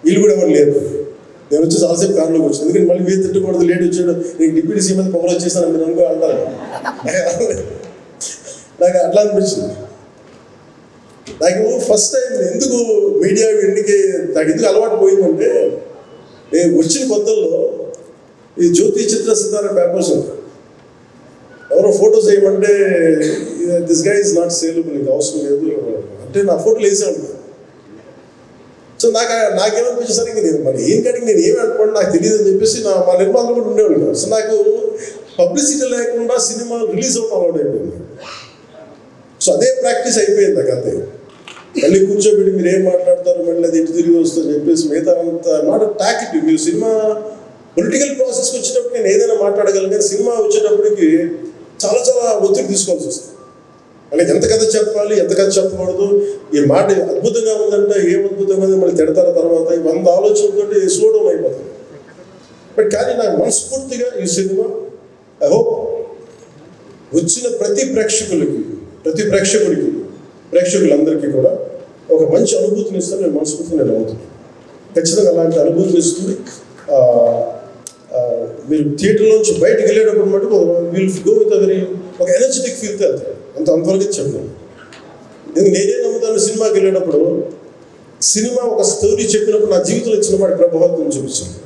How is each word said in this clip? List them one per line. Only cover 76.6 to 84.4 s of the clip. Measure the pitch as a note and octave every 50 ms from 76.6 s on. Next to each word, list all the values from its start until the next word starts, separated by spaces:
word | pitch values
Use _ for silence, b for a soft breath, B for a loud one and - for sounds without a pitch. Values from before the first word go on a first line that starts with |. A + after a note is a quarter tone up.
| - - - - - -
ఆ, | D3 C3+ B2+ B2 A#2+ A#2 A#2 A#2 A#2 - - - - - - - - - - - - - - - -
ఆ, | B2 B2 A#2+ A#2 A#2 A#2 A#2 B2+ - A#2 C3
మీరు | D3+ D#3 D3
థియేటర్లోంచి | D3 C#3+ - F#3+ G3+ A3 G#3 G#3+ A3 A3 A3 G#3+ - - -
బయటకు | - A3 A#3 - G#3+
వెళ్ళేటప్పుడు | G#3+ G#3 A3 A3 G#3+ G3 - F#3+
మటుకు | F#3+ G3 G3 - - G#3+ F#3 E3+ E3+ F3 E3+ E3+ E3+ F3
we'll | F#3+ F#3+ F#3+
go | F#3 - - - A3 A3+ -
with | G#3+ G#3
a | F#3+ F#3+
very, | F#3 F#3+ F#3 - - - - - - - -
ఒక | F3+ F3+
ఎనర్జెటిక్ | - - B3 C4+ - C4 C4 A#3+ -
ఫీల్తో | - A3 G3+ - F#3+ G3
వెళ్తారు. | - - - - - - - - - -
అంత, | C3+ D#3 D3
అంతవరకే | D#3 E3 - F3 F#3+ F#3+ G3
చెప్పాను. | G#3 - - C3+ C#3 - D2+